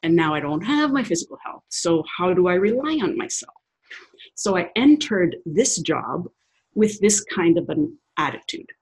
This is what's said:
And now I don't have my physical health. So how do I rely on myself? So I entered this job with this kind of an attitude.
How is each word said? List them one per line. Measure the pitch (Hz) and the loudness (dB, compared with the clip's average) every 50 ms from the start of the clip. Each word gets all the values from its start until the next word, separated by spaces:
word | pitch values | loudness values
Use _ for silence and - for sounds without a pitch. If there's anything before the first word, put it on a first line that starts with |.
| - | 2
And | 165 165 | 4 4
now | 170 165 156 151 | 4 4 2 0
I | 151 | -2
don't | 147 143 151 156 170 | -2 -2 -4 -4 -2
have | 220 294 294 302 294 269 | 0 0 0 0 0 0
my | 277 247 | -2 -2
physical | - 175 - - - - - - | -2 -4 -4 -4 -8 -14 -16 -16
health. | - - - _ _ | -16 -16 -16 _ _
So | - - - 175 165 160 160 - - - | -10 -4 0 0 0 0 0 -4 -6 -2
how | 180 180 180 | 0 0 2
do | 180 180 180 | 2 2 4
I | 180 | 4
rely | 180 190 208 233 247 277 302 320 311 220 | 2 2 2 0 0 -2 -2 -2 -2 -2
on | 165 - | -2 -2
myself? | - 113 - - - - - _ _ _ _ _ _ _ _ - - - _ _ _ - - _ | -4 -6 -6 -8 -10 -10 -12 _ _ _ _ _ _ _ _ -20 -20 -20 _ _ _ -20 -20 _
So | - - 214 190 | -6 -2 0 0
I | 180 170 175 - | 0 -2 -2 -2
entered | 214 247 285 302 294 - - 214 190 180 170 - - - | 2 6 6 6 6 4 -2 0 0 0 0 -2 -4 -10
this | 170 151 170 254 277 - - | -4 0 0 2 2 0 -4
job | 156 - 156 131 110 113 131 156 175 175 _ _ _ _ _ _ _ _ _ | -2 -2 -2 -2 -2 -6 -6 -8 -8 -10 _ _ _ _ _ _ _ _ _
with | 208 214 214 208 - | 0 0 0 0 2
this | 190 208 208 - - | 2 2 2 2 -2
kind | - - 202 175 170 165 170 | -4 -4 0 4 4 4 4
of | 170 - | 2 -2
an | 160 160 151 - - _ _ _ _ - | -2 -2 -2 -2 -4 _ _ _ _ -4
attitude. | 151 143 - - _ - - 110 - _ - _ | -4 -4 -4 -8 _ -12 -12 -12 -14 _ -20 _